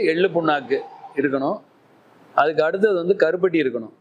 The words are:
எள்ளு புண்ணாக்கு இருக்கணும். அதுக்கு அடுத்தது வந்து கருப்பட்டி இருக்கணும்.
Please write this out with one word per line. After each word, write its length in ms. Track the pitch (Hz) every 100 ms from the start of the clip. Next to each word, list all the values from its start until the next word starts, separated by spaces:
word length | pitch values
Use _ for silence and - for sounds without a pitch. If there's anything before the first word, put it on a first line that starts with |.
| 185
எள்ளு 260 | 160 190
புண்ணாக்கு 480 | 165 160 147 120 131 - - - 143
இருக்கணும். 460 | 139 135 139 214 - _ _ _ _ _ - -
அதுக்கு 280 | 143 156
அடுத்தது 320 | 156 190 214 185
வந்து 200 | 175 196 160
கருப்பட்டி 320 | 175 185 165
இருக்கணும். 340 | 135 117 110 -